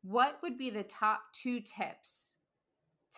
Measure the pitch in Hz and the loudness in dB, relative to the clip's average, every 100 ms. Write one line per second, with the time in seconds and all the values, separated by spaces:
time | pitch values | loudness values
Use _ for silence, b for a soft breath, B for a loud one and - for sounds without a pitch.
0 | 185 214 262 294 349 247 262 214 202 - | 2 6 6 4 -4 -2 -2 -2 -6 2
1 | 214 220 - - 254 240 220 - 196 - | 2 2 -2 -6 -2 -2 -4 -6 -6 -6
2 | - - - - _ _ _ _ _ _ | -12 -12 -14 -20 _ _ _ _ _ _
3 | _ | _